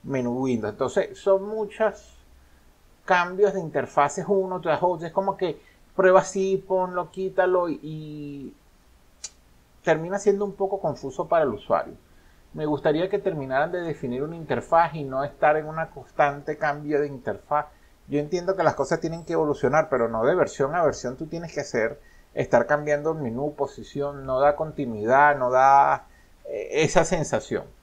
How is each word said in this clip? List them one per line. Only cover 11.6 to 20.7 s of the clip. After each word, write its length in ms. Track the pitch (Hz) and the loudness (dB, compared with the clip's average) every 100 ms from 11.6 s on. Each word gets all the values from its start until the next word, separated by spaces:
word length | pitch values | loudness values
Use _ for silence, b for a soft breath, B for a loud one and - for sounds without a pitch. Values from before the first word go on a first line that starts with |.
| - 92 - - _ b b b b | -2 -2 -2 -14 _ b b b b
Me 140 | 151 151 | -8 -4
gustaría 420 | 143 160 151 185 | -2 0 0 0
que 100 | 202 | -2
terminaran 540 | 196 160 135 131 156 | -2 -4 -2 0 0
de 80 | 180 | -2
definir 420 | 170 147 131 123 | -6 -6 -6 -6
una 140 | 151 170 | -6 -8
interfaz 580 | 156 117 - 165 165 | -4 -4 2 4 4
y 100 | 160 | 0
no 200 | 139 131 | -6 -4
estar 320 | 143 - 151 156 | -6 2 2 2
en 120 | 151 | -2
una 220 | 156 160 | -6 -8
constante 680 | - - - 143 143 143 151 | -8 -16 0 0 0 -8 -4
cambio 420 | 156 147 147 143 | -2 -4 -2 0
de 60 | 147 | -2
interfaz. 600 | 135 113 98 - 147 147 b b b - | -4 -8 -8 -2 -2 -2 b b b -4
Yo 100 | 139 | -4
entiendo 380 | 147 180 170 190 | -2 -4 -2 2
que 80 | |
las 100 | 160 | 2
cosas 240 | - 180 165 | 2 -2 -2
tienen 260 | 165 165 | -2 -8
que 100 | 160 | -4
evolucionar, 540 | 165 156 139 123 151 156 | 0 0 0 2 2 2
pero 200 | 131 117 | 0 0
no 160 | 113 | 2
de 100 | 120 | 2
versión 400 | 180 151 - 139 | 2 0 0 -2